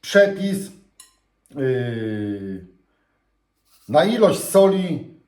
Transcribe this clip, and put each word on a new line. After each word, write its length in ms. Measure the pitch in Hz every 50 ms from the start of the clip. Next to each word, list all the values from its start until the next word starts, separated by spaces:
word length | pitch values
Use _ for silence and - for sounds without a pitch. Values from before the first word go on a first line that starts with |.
przepis, 560 | _ - - 202 202 196 196 190 190 196 190 190 - - - _ _ _ _ _ - _ _ _ _ _ _ _ _ _ _
yy, 1080 | 143 135 131 131 127 120 120 113 113 113 110 110 104 104 104 101 101 98 98 95 92 90 - _ _ _ _ _ _ _ _ _ _ _ _ _ _ _ _ _ _ _ _ _ _ _ -
na 160 | 113 151 175
ilość 380 | 208 233 233 220 185 139 - -
soli 720 | - - 196 196 196 190 190 185 175 156 123 - - - _ _